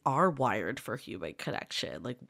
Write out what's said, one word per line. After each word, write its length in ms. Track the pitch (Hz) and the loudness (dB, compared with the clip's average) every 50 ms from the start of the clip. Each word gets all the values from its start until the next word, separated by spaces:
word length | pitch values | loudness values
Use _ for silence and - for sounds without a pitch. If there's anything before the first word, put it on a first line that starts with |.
| - | 0
are 240 | 139 135 147 175 190 | 2 6 6 6 6
wired 480 | 156 135 131 120 98 107 87 87 131 - | 6 4 4 4 4 2 0 0 -2 -4
for 180 | - - 110 135 | -4 -6 -6 -6
human 340 | - - - 95 82 80 | -6 -8 -8 -6 -6 -6
connection. 680 | - - - - - - - - - - - 80 65 78 | -6 -6 -6 -4 -4 -4 -4 -4 -4 -4 -4 -4 -6 -6
Like, 160 | - 123 123 - - | -6 -6 -8 -8 -12